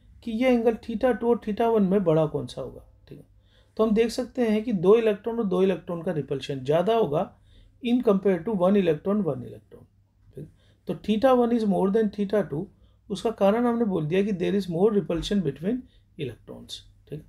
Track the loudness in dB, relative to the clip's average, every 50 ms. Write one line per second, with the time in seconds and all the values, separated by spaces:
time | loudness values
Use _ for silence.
0 | _ -20 -20 -16 -12 -8 -4 0 2 2 2 4 2 0 0 -2 -8 -8 -6 0
1 | 0 0 0 0 0 0 0 0 -2 -6 -2 0 0 2 2 2 2 2 2 2
2 | 2 2 2 2 2 0 -2 -6 -8 -8 -10 -12 -12 -12 -14 -18 -20 -20 _ _
3 | _ -20 -20 -20 -20 _ _ _ _ _ _ _ _ _ -2 0 2 2 4 2
4 | 2 2 0 -4 -6 -6 -2 -2 0 2 2 0 0 -2 -2 2 6 6 6 6
5 | 4 2 0 -2 -4 -6 -4 -2 -2 0 2 2 2 2 0 -2 -6 -8 -8 -6
6 | -6 -4 -4 -4 -4 -6 -6 -8 -6 -8 -8 -6 -2 0 0 2 2 2 2 2
7 | 0 0 0 -2 -4 -4 -8 _ _ _ -20 -20 -20 _ _ -8 -2 0 0 2
8 | 2 2 2 4 2 2 0 0 -2 -4 -2 0 2 4 4 4 4 2 0 0
9 | -2 -2 -2 -2 -2 -2 -4 -6 -8 -14 -16 -20 _ _ -20 -20 -20 _ _ _
10 | _ _ _ _ _ -20 -18 -18 -18 -18 _ _ _ _ _ _ -10 -10 -10 -6
11 | -2 -2 0 2 4 4 4 4 4 2 2 0 0 0 0 0 0 0 2 0
12 | 0 0 -2 -4 -4 0 0 -2 -2 -2 -6 -8 -8 -10 _ _ _ _ _ _
13 | _ -10 -8 -4 -4 -4 0 2 2 2 4 4 2 0 0 0 0 0 -2 -2
14 | -2 0 0 0 0 0 -2 -2 -2 0 0 -2 -2 -2 0 2 2 2 2 2
15 | 0 -2 -4 -4 -2 -2 -2 -2 -2 -2 -6 -4 -4 -4 -4 -4 -8 -14 _ -20
16 | _ _ -12 -10 -10 -10 -10 -14 -18 -18 -18 -18 -16 -18 -18 -18 -18 -20 _ _
17 | _ -16 -16 -16 -16